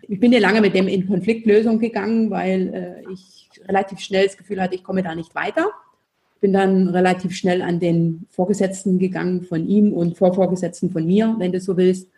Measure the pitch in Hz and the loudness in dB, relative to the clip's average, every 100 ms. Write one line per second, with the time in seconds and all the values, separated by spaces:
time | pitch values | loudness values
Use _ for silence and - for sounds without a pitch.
0 | - 202 240 240 190 220 202 185 190 196 | -10 0 4 4 4 4 4 2 2 0
1 | 185 190 214 226 220 208 226 220 226 220 | 0 -2 0 0 4 4 4 0 -2 -4
2 | 196 226 220 185 185 190 185 185 180 175 | -2 0 0 -2 -2 0 -2 -6 -10 -12
3 | - 185 _ _ _ - 190 196 196 185 | -16 -16 _ _ _ -18 -4 -2 -2 -8
4 | - 190 196 - - 190 185 185 - 190 | -4 0 0 -2 -10 -6 -4 -6 -6 -4
5 | 185 165 160 151 170 - 381 - _ _ | -4 -6 -8 -6 -4 -2 -4 -4 _ _
6 | _ _ _ _ 196 196 190 190 190 175 | _ _ _ _ 2 4 4 4 2 2
7 | 185 185 180 180 185 180 180 170 175 170 | 2 0 -4 -4 -2 0 0 -2 0 2
8 | 165 165 - - 185 196 190 190 202 185 | 0 -2 -8 -4 -2 0 -2 -2 -2 0
9 | 185 170 180 180 180 165 165 202 208 175 | 0 -2 -4 -4 -4 -4 0 2 2 2
10 | 170 165 185 185 180 180 175 - 180 175 | -2 0 0 2 0 0 -6 -4 -4 -2
11 | 160 196 220 226 180 180 185 180 185 185 | 0 2 2 0 -2 -4 -4 0 2 0
12 | 185 | -4